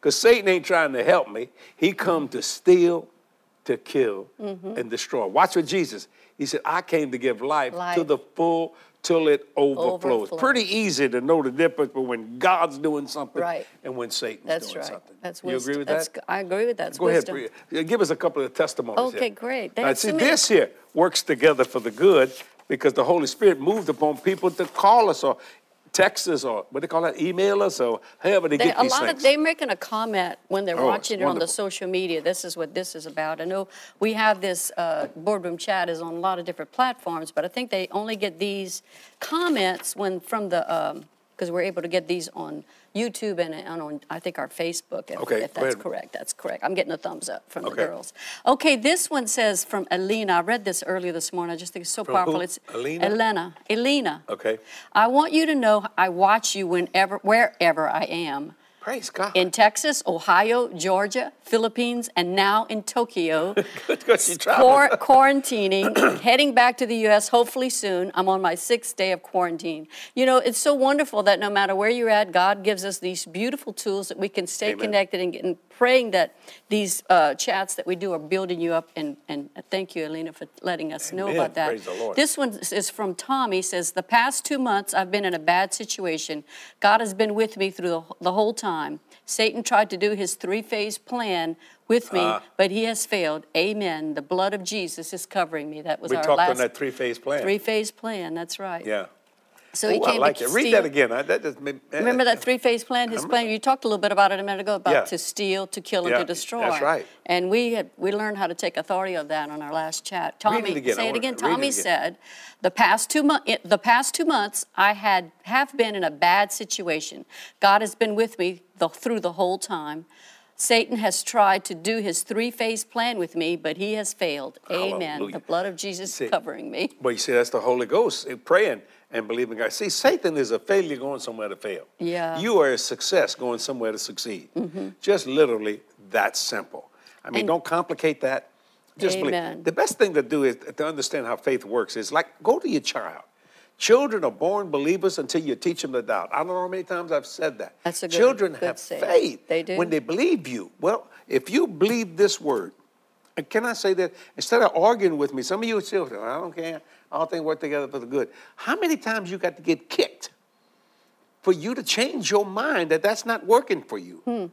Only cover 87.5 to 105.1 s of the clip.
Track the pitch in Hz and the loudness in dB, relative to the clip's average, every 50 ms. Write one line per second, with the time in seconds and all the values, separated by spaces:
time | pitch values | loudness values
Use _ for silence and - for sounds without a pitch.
87.5 | 220 - 196 196 185 - 175 180 170 165 165 - - _ 170 180 180 202 214 214 | 0 -2 -4 -4 -2 -4 -4 -2 -2 -2 -4 -10 -16 _ -2 0 2 2 2 0
88.5 | 233 - - 202 170 160 147 147 147 156 _ _ - _ _ - - - 220 220 | 0 -4 -4 -4 -4 -4 -4 -6 -8 -12 _ _ -20 _ _ -10 -2 0 0 0
89.5 | 214 233 226 - 247 208 214 - 196 180 190 208 214 196 196 175 - - - 180 | 0 -2 -4 2 4 4 4 4 0 -2 0 0 0 0 -4 -4 -6 -6 -4 -4
90.5 | 190 220 220 220 233 214 208 214 208 - _ - 247 247 233 208 185 170 165 165 | -4 -4 -4 -4 -4 -4 -4 -4 -6 -10 _ -8 -6 -4 -2 -2 -2 -2 -2 -4
91.5 | 165 _ - - - _ _ _ 220 240 233 - - 185 127 107 110 104 - - | -6 _ -14 -20 -20 _ _ _ 2 2 2 0 -2 0 0 0 0 -2 -6 -10
92.5 | _ - 190 196 190 214 220 226 226 214 - - - 202 175 156 151 160 - _ | _ 0 0 0 2 -2 -2 -2 -2 -4 -4 -4 -2 -2 0 -2 -2 -4 -8 _
93.5 | _ 165 170 202 214 208 202 180 160 156 151 156 151 151 143 - 180 180 190 202 | _ 0 0 0 0 -2 -2 -4 -4 -4 -6 -6 -6 -6 -6 -4 -2 0 0 0
94.5 | 202 202 185 - 208 214 185 165 - - 165 - - 180 - _ - 202 175 160 | -2 -4 -6 -6 -6 -6 -6 -6 -8 -10 -12 -10 -10 -12 -12 _ -4 -4 -4 -2
95.5 | 160 156 147 151 151 151 151 170 151 - - 170 127 - 156 - 143 151 175 175 | -4 -8 -8 -8 -12 -10 -6 -6 -6 -4 -2 -4 -2 -2 2 2 4 4 4 2
96.5 | 131 123 127 117 - - 147 135 123 - 131 123 117 117 - 131 143 147 117 196 | 2 2 0 -2 -2 -4 -6 -6 -4 -4 -4 -4 -4 -6 -6 -4 -4 -2 0 0
97.5 | 202 208 202 - 220 214 220 214 - _ - 226 220 196 175 165 160 170 170 170 | -2 0 0 -2 -2 -2 -2 -4 -10 _ -10 -8 -8 -6 -8 -8 -8 -8 -8 -10
98.5 | - - 196 190 175 165 - 107 107 101 92 - _ _ _ _ _ _ _ _ | -10 -10 -8 -8 -8 -8 -6 -4 -4 -4 -4 -8 _ _ _ _ _ _ _ _
99.5 | _ - _ _ - - - 214 - - - - - 117 135 151 143 - 120 120 | _ -20 _ _ -8 -4 0 0 2 2 2 2 2 4 2 2 2 0 -4 0
100.5 | - 151 151 - 226 208 - 151 139 143 135 113 117 127 143 - 180 - - 156 | 2 2 4 6 6 4 4 4 2 2 2 2 2 -2 0 0 0 0 0 -4
101.5 | 131 - 139 143 139 135 _ _ - 147 208 240 247 254 254 247 226 226 - 247 | -8 -6 -10 -10 -10 -10 _ _ -4 0 0 2 4 4 4 4 2 2 2 0
102.5 | 254 247 - 254 233 233 233 - 254 247 247 240 226 214 - - 247 240 233 220 | 0 2 2 0 0 0 -2 -4 -2 -2 -2 -2 -2 -6 -4 0 0 0 0 0
103.5 | 220 214 - 277 262 269 - 233 214 202 180 208 202 190 202 190 196 190 196 202 | -2 -2 0 0 0 0 0 -2 -2 0 0 0 4 6 6 6 4 0 -2 -4
104.5 | 196 190 190 196 208 190 - 180 - - 185 - | -4 -4 -2 -2 -2 0 2 4 4 4 2 0